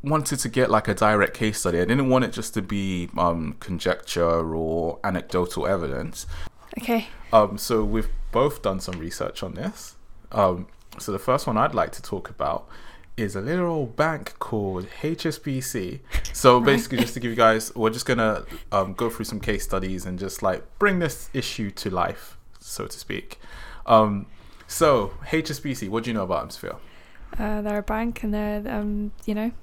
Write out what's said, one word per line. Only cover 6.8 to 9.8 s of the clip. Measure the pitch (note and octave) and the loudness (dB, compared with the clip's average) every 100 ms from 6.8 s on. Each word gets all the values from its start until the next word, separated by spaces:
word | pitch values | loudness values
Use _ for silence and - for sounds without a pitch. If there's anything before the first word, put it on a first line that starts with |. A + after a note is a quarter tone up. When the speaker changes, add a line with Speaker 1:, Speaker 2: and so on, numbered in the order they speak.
Speaker 2:
Okay. | - A3+ A3 - - | 0 0 -2 -12 4
Speaker 1:
Um, | A2+ G#2 G2+ | 6 6 0
so | - A2+ | 0 2
we've | G#2+ A2 G#2+ - - | 4 2 2 0 0
both | A2+ C#3+ - | 2 2 2
done | G#2 F#2+ | -2 -2
some | - F2 | -4 -6
research | E2 - - - | -8 -4 -6 -4
on | - | -8
this. | - F#3 - | -6 -6 -6